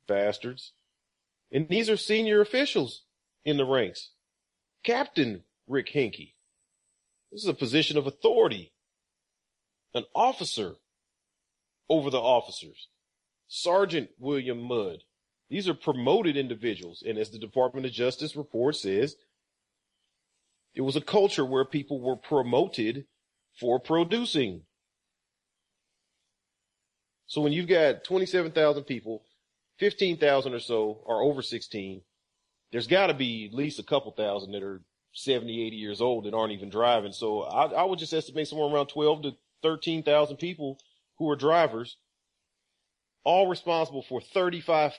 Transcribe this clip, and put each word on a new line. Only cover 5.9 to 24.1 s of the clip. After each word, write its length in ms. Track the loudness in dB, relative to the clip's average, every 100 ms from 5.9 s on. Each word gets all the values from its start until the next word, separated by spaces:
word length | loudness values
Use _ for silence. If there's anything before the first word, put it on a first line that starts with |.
Hinkie. 400 | -2 -2 -4 -16 _ _ _ _ _ _ _ _ _ _
This 120 | -6
is 60 | -4
a 40 |
position 440 | -2 0 2 2 0
of 100 | -2
authority. 680 | 2 4 6 4 0 -10 _ _ _ _ _ _ _ _ _ _ _ _
An 120 | -8 -4 2
officer 600 | 2 0 -6 -6 -6 -8 _ _ _ _ _ _ _ _ _ _ 0
over 220 | 0 2
the 100 | 2
officers. 720 | 4 4 2 -10 -16 -20 -20 _ _ _ _ _ _
Sergeant 600 | -4 2 4 2 0 -4 _
William 420 | -4 -2 -2 -6
Mudd. 440 | -2 -2 -2 -8 _ _ _ _ _
These 200 | -4 -2
are 60 | -2
promoted 600 | -2 0 2 4 2 0
individuals. 680 | -2 -4 -4 -4 -10 -10 -6
And 120 | -4
as 100 | -6
the 100 | -8
Department 460 | -4 0 0 0 -6
of 60 |
Justice 440 | -2 -2 -2 -8 -10
report 400 | -8 -2 0 0
says, 400 | -2 0 0 -4 _ _ _ _ _ _ _ _ _ _ _ _ _ _ _ -4
it 60 |
was 140 | -2 -2
a 60 |
culture 440 | 0 2 4 2 0
where 200 | 0 0
people 340 | -2 -4 -4
were 160 | -4 -4
promoted 880 | 0 0 2 2 2 0 -4 -4 -12 _ _ _ _ -6
for 200 | 0 0
producing. 840 | 2 0 2